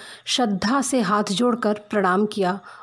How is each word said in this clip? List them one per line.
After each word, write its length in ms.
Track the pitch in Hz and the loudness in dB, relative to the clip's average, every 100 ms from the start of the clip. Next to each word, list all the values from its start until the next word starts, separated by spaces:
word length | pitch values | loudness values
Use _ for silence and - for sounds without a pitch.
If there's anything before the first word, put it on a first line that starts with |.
| - - | -16 -16
श्रद्धा 560 | - - 240 196 202 277 | -6 -2 0 0 0 0
से 200 | - 262 | 2 0
हाथ 240 | 190 208 | 2 0
जोड़कर 500 | 208 185 247 240 220 | 0 0 0 2 0
प्रणाम 520 | 208 - 214 190 185 208 | -2 -2 0 2 2 0
किया 340 | 214 185 190 - - | 0 -2 -2 -8 -18